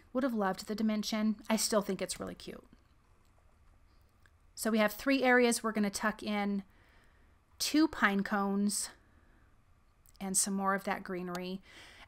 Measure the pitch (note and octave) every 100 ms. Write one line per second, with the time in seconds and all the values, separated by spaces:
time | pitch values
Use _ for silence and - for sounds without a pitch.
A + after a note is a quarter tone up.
0 | - B3+ C4+ A3+ F#3+ F#3+ - G#3+ A3 G#3+
1 | G#3 G#3+ A3 G#3 - A3 - G#3+ G3 F#3
2 | F#3 - F#3+ F3 - - - - _ _
3 | _ _ _ _ _ _ - - _ _
4 | _ _ - _ _ - A3 A3 G#3+ -
5 | C#4 C4+ B3+ B3 A#3+ A#3 A3+ G#3+ G3+ -
6 | G#3+ G#3 G#3+ G#3 G3+ G3+ - - - -
7 | - _ - _ _ - - D4+ D#4 -
8 | G#3 G3 G3 G#3 G3 G3 G#3 - - -
9 | _ - _ _ _ - _ _ _ _
10 | - _ G3 F#3+ G3+ G3 G3 G3 G3+ F#3+
11 | G3 F3+ F3+ F3+ F3+ F#3+ - - - -